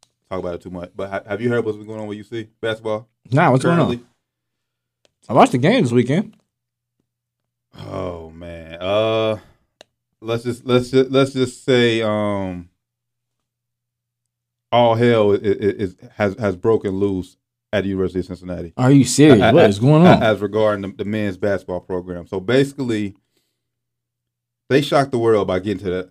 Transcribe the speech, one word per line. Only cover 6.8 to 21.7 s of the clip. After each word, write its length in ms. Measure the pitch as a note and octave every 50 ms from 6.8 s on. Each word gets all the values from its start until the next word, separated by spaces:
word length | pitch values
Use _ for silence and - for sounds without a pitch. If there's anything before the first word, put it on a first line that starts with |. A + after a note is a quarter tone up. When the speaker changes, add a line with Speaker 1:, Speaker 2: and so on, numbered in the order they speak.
| _ _ _ _ _ _ _ _ _ _ _ _ _ _ _ _ _ _ - G2+
Speaker 1:
Oh 500 | G#2 G2+ G2 F#2+ F#2 F2+ F2 E2 D#2+ D#2+
man. 460 | D#2+ E2 E2+ E2+ E2+ E2 D#2+ D#2+ E2 E2+
Uh, 600 | F#2 F#2 G2+ G#2+ A2 A2 A2 A2 A2 A2 G#2+ - - _ _ _ _ _ _ - _ _ _ _ _ _ _ _
let's 220 | A2 A2+ A#2 A#2 -
just, 220 | B2 A#2 - -
let's 240 | B2+ B2 B2 B2 -
just, 200 | C3 C3 C3 C3+
let's 220 | C3 C3+ C3+ C3+
just 320 | - C3 B2+ B2 - - -
say, 380 | C#3 B2+ B2 A#2+ A#2+ A2+ A2+
um, 680 | A2 G#2+ G#2+ G#2+ G#2 G#2 G2+ G2 G2 F#2 F2+ F2+ F2 F2 _ _ _ _ _ _ _ _ _ _ _ _ _ _ _ _ _ _ _ _ _ _ _ _ _ _ _ _ _ _ _ _ _ _ _ _ _ _ _ _
all 240 | A2+ A#2+ A#2+ A#2 A2+
hell 380 | A2+ A#2+ A#2+ A#2+ A2 G#2 G#2
i-, 40 | G2+
i-, 40 | -
is, 560 | - G2+ - - G#2+ G2 - - G#2 F2+ - _ - - _
has, 180 | - G#2 G2 F#2+ B2+
has 160 | A2+ G2+ F2+
broken 360 | F2+ - A2+ A2 G#2 - G2+ F#2+ G2
loose 380 | G2+ G2+ F#2+ F#2 F2+ - _ _ _ _ _ _ _ _
at 120 | G#2+ G2+
the 80 | F#2 G2
University 300 | F#2+ F#2+ F#2 F2 F2+ F#2
of 40 | F2
Cincinnati. 480 | - F#2 E2 F#2 F2+ F2 E2+ F2 E2 - -
Speaker 2:
Are 120 | B2+ B2+
you 140 | C#3+ C#3 B2
serious? 380 | - - - D3 D#3 B2+ G#2
Speaker 1:
A-, 80 | - A2
a-, 20 |
Speaker 2:
What 160 | C3 E3+ - G#2+
is 100 | G2+ G2+
going 280 | A#2+ C#3 D3+ D#3 E3+
on? 160 | - - -
Speaker 1:
a-, 20 | B2
as 160 | A2 G#2+ F#2+
regarding 400 | G#2 G2 G2+ A2 G#2+ G#2+ G#2 G2
the, 240 | G2 G2 - - G2
the 0 |
men's 320 | G2+ G#2+ G#2+ G#2 G2+ F#2
basketball 440 | F2+ G#2+ G2+ G2 F2+ - -